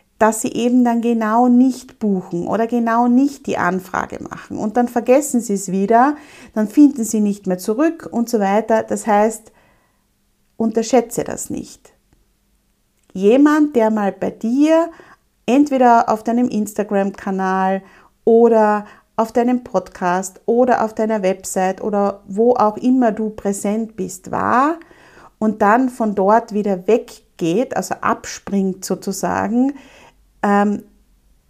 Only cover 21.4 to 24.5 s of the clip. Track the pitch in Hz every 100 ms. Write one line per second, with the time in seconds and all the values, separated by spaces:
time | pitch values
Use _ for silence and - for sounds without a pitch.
21.4 | - 196 185 190 214 202 202 196 - 196
22.4 | 240 - 214 214 254 262 233 214 214 214
23.4 | 202 202 202 220 220 - 185 - - -
24.4 | 202